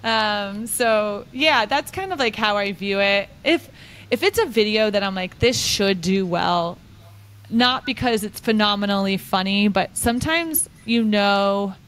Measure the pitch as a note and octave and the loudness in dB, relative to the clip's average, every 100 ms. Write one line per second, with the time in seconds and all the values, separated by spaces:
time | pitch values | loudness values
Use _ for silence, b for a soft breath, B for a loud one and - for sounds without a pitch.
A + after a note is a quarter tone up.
0 | A3+ A3 G#3+ G#3 G3+ G3+ A3+ - A#3 A3 | 0 0 0 -2 -4 -8 -8 0 2 2
1 | G#3 G3+ - B3+ D#4 C4 G#3+ C#4 D4 - | 0 -6 -10 0 2 2 2 -2 -2 -8
2 | F#4+ E4+ A#3+ G#3+ G#3+ G3+ G3+ G3 G3+ G3 | -6 -2 -2 0 0 0 -2 -4 -4 0
3 | G3 G3+ - - - E4 - B B B | 2 2 -2 -6 0 0 -2 B B B
4 | B B3+ F#4+ G4+ F#4+ A3 G#3+ G#3+ G#3+ G3+ | B 0 0 0 0 2 2 2 2 0
5 | G3 F#3+ F#3 - A#3 - - - G3 F#3+ | -2 -4 -8 0 0 0 -2 0 0 0
6 | E3+ G3 F#3 E3+ F3 F3 E3+ F3+ - - | 0 0 0 0 0 0 -2 -8 -20 -20
7 | - - - - - A3+ B3 B3+ - A3+ | -20 -20 -20 -20 -4 2 2 0 -4 -2
8 | A#3+ A3 G3+ - - A3 G#3 G#3 G3+ G3 | 0 0 -4 -6 -2 2 2 0 0 0
9 | G3 F#3+ - F#3+ F#3+ G3+ G#3 F#3+ - - | 0 -2 -2 -2 0 2 2 2 -2 -2
10 | A#3+ A#3+ C#4+ E4 E4 D4+ - - - A#3 | -2 0 0 -2 0 -4 -6 -10 -2 0
11 | A3 G#3 G3+ G3+ G3 G3+ G3+ F#3+ | 2 2 2 2 2 0 -4 -8